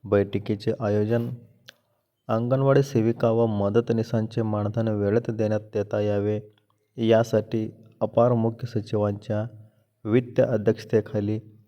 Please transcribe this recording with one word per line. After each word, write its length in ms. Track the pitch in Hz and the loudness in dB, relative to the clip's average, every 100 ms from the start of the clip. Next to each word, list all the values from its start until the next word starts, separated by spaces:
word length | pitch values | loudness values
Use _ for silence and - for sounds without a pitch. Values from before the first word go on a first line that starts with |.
बैठकीचे 680 | 98 101 101 104 98 104 - 110 | 2 2 2 -2 -4 -4 -4 -4
आयोजन. 500 | 110 104 107 117 120 123 - _ - _ _ _ _ _ - | 0 0 2 0 -2 -10 -16 _ -20 _ _ _ _ _ -4
अंगणवाडी 540 | 113 120 135 135 139 | -2 0 0 4 4
सेविका 480 | 139 120 110 117 117 | 2 0 0 2 0
व 140 | 113 117 | 2 2
मदतनीसांचे 960 | 104 101 101 117 113 110 113 110 - | 2 2 0 0 -2 0 -2 -2 -4
मानधन 460 | 110 107 104 110 110 | -2 -2 -2 -2 -2
वेळेत 440 | 107 101 110 117 | 0 2 0 -2
देण्यात 280 | 110 107 107 107 107 | -2 -2 -2 -4 -6
येता 260 | 101 107 | -4 -2
यावे, 380 | 104 101 104 107 - _ _ _ _ - | 0 0 0 -4 -6 _ _ _ _ -4
यासाठी 760 | 113 113 117 110 107 113 110 - - _ | 4 4 4 0 0 -4 -6 -10 -20 _
अपार 320 | 110 - 123 | -2 2 4
मुख्य 340 | 120 113 113 117 | 4 0 -2 -6
सचिवांच्या 1000 | 113 104 107 104 101 - 107 113 - - _ _ _ 110 | -6 -4 -2 0 -2 -4 -4 -4 -10 -20 _ _ _ 0
वित्त 340 | 117 123 120 | 2 2 0
अध्यक्षतेखाली 1000 | 120 117 104 107 - 113 104 107 101 107 - - | 2 2 0 -2 0 -2 0 -4 -2 -4 -8 -20